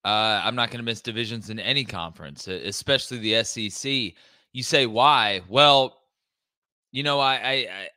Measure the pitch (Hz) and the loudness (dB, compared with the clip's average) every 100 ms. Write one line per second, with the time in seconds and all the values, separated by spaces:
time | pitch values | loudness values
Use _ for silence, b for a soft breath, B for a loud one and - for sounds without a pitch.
0 | 101 107 110 104 95 123 117 120 117 113 | 0 2 2 2 0 -2 -2 -4 -8 -8
1 | - 110 110 117 101 110 98 139 120 95 | -8 -6 -6 -8 -10 -8 -4 -4 -4 -6
2 | 82 80 76 71 - 92 95 - - 135 | -10 -10 -16 -14 -10 -8 -6 -6 -2 -2
3 | - 123 107 110 110 117 104 - 139 135 | -2 -6 0 0 0 -6 -8 -8 -4 -4
4 | 101 b b b b 127 120 151 123 107 | -4 b b b b -10 0 2 2 4
5 | 139 139 107 95 87 120 147 139 131 - | 6 6 4 0 0 4 6 6 4 -4
6 | _ _ _ _ _ _ _ _ _ 127 | _ _ _ _ _ _ _ _ _ -4
7 | 143 143 135 131 123 135 110 95 92 | 0 2 4 2 0 -2 -2 -8 -12